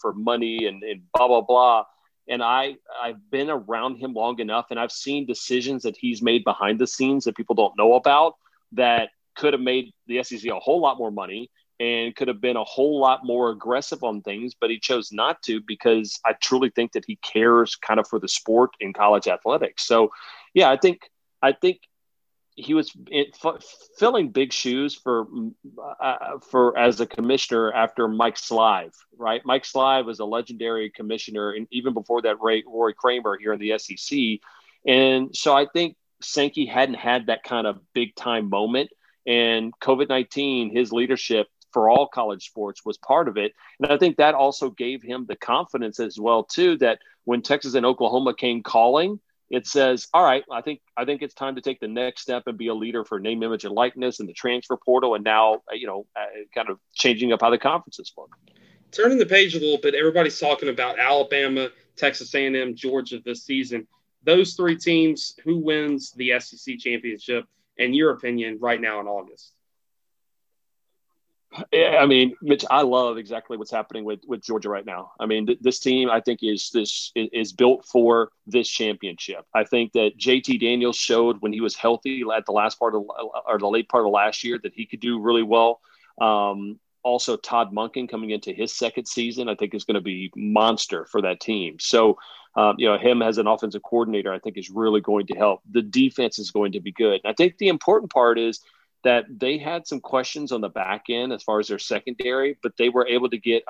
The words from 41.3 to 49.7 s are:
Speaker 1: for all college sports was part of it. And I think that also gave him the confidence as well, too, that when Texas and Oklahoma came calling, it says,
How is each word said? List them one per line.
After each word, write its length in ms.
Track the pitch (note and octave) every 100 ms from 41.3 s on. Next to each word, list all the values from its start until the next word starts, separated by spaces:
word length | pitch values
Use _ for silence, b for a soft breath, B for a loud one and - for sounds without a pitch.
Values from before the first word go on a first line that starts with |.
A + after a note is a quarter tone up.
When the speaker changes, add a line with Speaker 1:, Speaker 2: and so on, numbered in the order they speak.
| A2 G#2 _ _
Speaker 1:
for 160 | B2 A2
all 180 | B2 C#3+
college 400 | C3 A2 F#2+ -
sports 360 | - G#2 -
was 140 | A2 G#2
part 300 | - D3 D3+
of 100 | G#2
it. 160 | G#2 b b b
And 120 | C#3+
I 60 | C#3+
think 200 | F3 D3+
that 160 | D3+
also 380 | D3 C#3 - C3+
gave 320 | G#2 B2 C3
him 220 | A2+ B2+ A2+
the 80 | G#2
confidence 640 | - B2+ - C3 A2+ G#2
as 180 | A2 A2
well, 260 | A2 A2+
too, 340 | G#2+ - F3+ D#3
that 200 | B2 A2+ b b -
when 180 | A#2+
Texas 320 | - C#3+ C#3 B2+
and 100 | A#2+
Oklahoma 480 | B2+ A#2 B2+ C3
came 300 | A#2 B2 A#2
calling, 560 | - A#2 A#2 C#3+ F#3 G#3 - _ _
it 180 | B2+
says, 400 | -